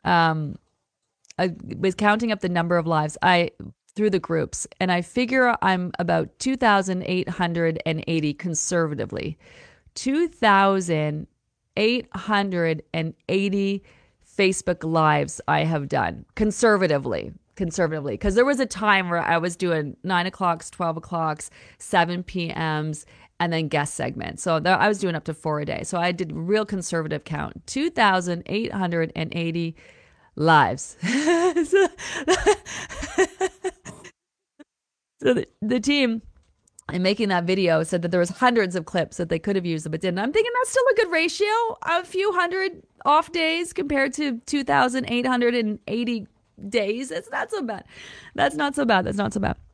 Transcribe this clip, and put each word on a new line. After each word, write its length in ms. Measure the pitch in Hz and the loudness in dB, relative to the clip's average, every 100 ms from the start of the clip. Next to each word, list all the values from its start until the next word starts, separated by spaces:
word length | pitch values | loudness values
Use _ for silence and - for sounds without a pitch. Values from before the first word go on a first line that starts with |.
Um, 520 | - 175 165 160 147 - _ _ _ _ _ _ _ - | 2 4 4 0 -6 -10 _ _ _ _ _ _ _ -4
I 160 | 185 - - - | -4 -4 -12 -4
was 160 | 190 | -4
counting 380 | 185 208 214 233 | 2 2 2 0
up 80 | 208 | -2
the 80 | 185 | 0
number 280 | 170 170 175 | 0 2 0
of 100 | 160 | 2
lives 300 | 156 151 - | 0 0 0
I, 280 | 180 175 170 _ 73 - _ | 2 4 2 _ -18 -18 _
through 160 | - 214 | -2 0
the 80 | 185 | 0
groups, 480 | - 165 - - - - | 0 -2 -2 -6 -12 -4
and 100 | 185 | 0
I 120 | 175 | 0
figure 540 | 175 - 240 262 247 233 | 0 -2 0 4 2 2
I'm 300 | 190 185 180 - | 2 0 -2 -4
about 400 | 175 165 156 _ | 0 0 0 _
two 180 | 262 262 | -4 2
thousand 460 | 233 202 190 185 | 4 4 2 -4
eight 240 | - 180 - | -2 -4 -4
hundred 520 | 175 175 170 165 160 | -2 -2 2 0 0
and 200 | 160 156 - | -2 -4 -2
eighty 280 | 165 151 | 0 0
conservatively. 1040 | 147 180 160 - 175 160 147 - - - 160 - - - _ _ | -2 -4 -4 -2 0 0 -2 -6 -6 -6 -10 -16 -20 -20 _ _
Two 340 | - 262 285 339 | -6 -2 0 0
thousand 1000 | - 220 196 196 196 175 156 151 151 - _ _ _ _ - | 2 4 6 6 2 0 0 0 -4 -10 _ _ _ _ -2
eight 300 | 214 247 - | 0 0 -4
hundred 680 | 190 - 208 196 180 165 156 - | -10 -2 0 0 0 0 -2 -4
and 200 | 165 160 - - | -6 -6 -8 -2
eighty 540 | 190 196 202 196 196 _ _ _ _ _ - | 0 0 0 -2 -2 _ _ _ _ _ 0
Facebook 440 | 190 185 - 175 | 2 2 -2 -4
Lives 580 | 160 165 156 151 147 - - | 0 2 4 4 0 -6 0
I 180 | 151 | 0
have 240 | 160 160 139 | 2 -2 -2
done, 360 | 139 90 - - | -2 -2 -6 -14
conservatively, 1000 | - 214 196 233 202 180 143 135 82 53 - _ - | -2 -2 4 4 4 4 2 0 -4 -6 -14 _ -8
conservatively. 600 | 175 175 165 156 139 104 | -6 0 0 0 -6 -2
'Cause 180 | 151 | 0
there 120 | 196 262 | 4 4
was 140 | 269 | 2
a 60 | 254 | -2
time 440 | 185 214 196 180 | 0 2 2 2
where 100 | 170 | -2
I 160 | - 170 | 2 0
was 200 | 175 170 | 0 -2
doing 400 | 185 160 147 - | -2 0 -2 -8
nine 240 | 180 180 180 | -2 0 -2
o'clocks, 440 | - 185 165 - | -2 -2 -2 -8
twelve 260 | - 170 160 | -4 -4 -4
o'clocks, 540 | - 170 160 151 - - - _ | -6 -4 -4 -4 -10 -18 -20 _
seven 440 | - 190 170 175 | 0 4 4 0
P 260 | 175 185 170 | -6 -6 -6
Ms, 560 | - 160 151 156 151 - - - _ | -4 -2 -2 -4 -8 -12 -20 -20 _
and 120 | 170 | -2
then 160 | 165 156 | 0 0
guest 260 | 147 143 | -2 -2
segments. 480 | - 120 - - - | -4 -6 -6 -10 -6
So 160 | 180 160 | -2 0
there, 180 | 170 190 | 2 4
I 100 | 208 | 2
was 120 | 202 | 2
doing 140 | 190 | -2
up 100 | 165 | -4
to 100 | - | -6
four 260 | 151 160 151 | -6 -4 -4
a 60 | 147 | -4
day. 160 | - | -6
So 140 | - 180 | -6 -2
I 140 | 175 | -2
did 200 | 175 165 | -2 -6
real 320 | 156 165 214 | -6 0 0
conservative 600 | 208 202 165 170 156 151 | 0 -6 -4 -4 -4 -8
count, 420 | - 151 - - - | -6 -6 -6 -10 -8
two 240 | 269 320 | -4 -2
thousand 540 | 320 214 185 180 175 - | 4 4 4 0 -6 -4
eight 260 | 208 233 | -4 -4
hundred 400 | 196 180 170 165 | -4 -2 0 -2
and 200 | - 160 | -4 -6
eighty 420 | 170 165 170 165 160 - - _ _ _ - | -4 -4 -2 -4 -6 -20 -20 _ _ _ 0
lives. 600 | 156 160 110 131 - - | 6 8 6 0 -10 -8
<laughs> 40 | 180 262 302 339 359 339 | -2 0 2 4 2 2
So, 240 | 311 381 381 - - - 294 | 2 4 4 0 -10 -6 0
<laughs> 0 | 359 - 415 - - - - - - 370 - 370 - 370 - - - - _ _ _ _ _ - _ _ _ _ _ | 2 4 2 -2 -14 -12 -10 -6 0 0 0 -6 -4 -8 -8 -20 -20 -20 _ _ _ _ _ -20 _ _ _ _ _
so 120 | - | 0
the, 120 | 247 - _ | 0 -2 _
the 200 | 214 247 | -2 0
team, 420 | 254 285 254 226 - _ _ _ _ - - | 2 2 2 0 -8 _ _ _ _ -20 -8
in 100 | 180 | -2
making 260 | 185 208 208 | 0 2 0
that 160 | 180 | 0
video, 380 | 175 190 180 160 | 2 2 4 2
said 180 | 165 180 | 2 -2
that 80 | 170 | 0
there 100 | 175 | 0
was 100 | 175 | 0
hundreds 440 | 180 254 233 190 | 2 2 4 0
of 100 | 180 | -2
clips 320 | 160 180 156 - | -4 -4 -4 -4
that 100 | 170 | -4
they 100 | 165 | -2
could 160 | 202 190 | 0 -2
have 80 | |
used 240 | 175 160 156 | -2 -4 -4
but 100 | 160 | -4
didn't. 180 | 185 175 | -2 -2
I'm 140 | 226 | 0
thinking 180 | 427 466 494 | 0 0 0
that's 120 | 508 | 0
still 140 | 523 508 | 2 4
a 40 | 415 | 4
good 160 | 381 | 2
ratio, 340 | 330 330 - 415 453 453 - | 2 0 0 0 0 -2 -4
a 220 | - 339 | -2 -2
few 280 | 349 370 403 | -2 -2 0
hundred 500 | 359 349 370 381 349 _ _ | 0 0 0 -4 -6 _ _
off 260 | - 302 - | 2 2 2
days 420 | 339 320 330 339 | -2 0 0 -4
compared 400 | - 285 285 269 | -6 -2 0 0
to 260 | 269 294 233 - | 0 -4 -4 -4
two 180 | 285 | -2
thousand 420 | 269 277 254 262 - | 2 4 4 0 -2
eight 180 | 240 254 | -2 0
hundred 280 | 247 240 | 2 2
and 240 | 240 214 208 - | 2 -2 -4 -6
eighty 400 | 220 233 233 - _ _ - 202 | -4 -2 -4 -8 _ _ -18 -4
days. 420 | 226 202 233 262 | -2 0 -4 -4
That's 200 | 311 453 | -8 -6
not 200 | 381 - | -8 -6
so 120 | 415 | -6
bad. 220 | 247 190 - - - - - | -6 -8 -12 -20 -20 -20 -12
That's 220 | - 277 302 | -2 0 0
not 180 | 285 | -2
so 100 | 285 | 0
bad. 200 | 247 196 | 2 2
That's 140 | 180 202 | 2 -2
not 140 | 202 | -2
so 80 | 202 | -2
bad. 160 | - - - | -4 -4 -10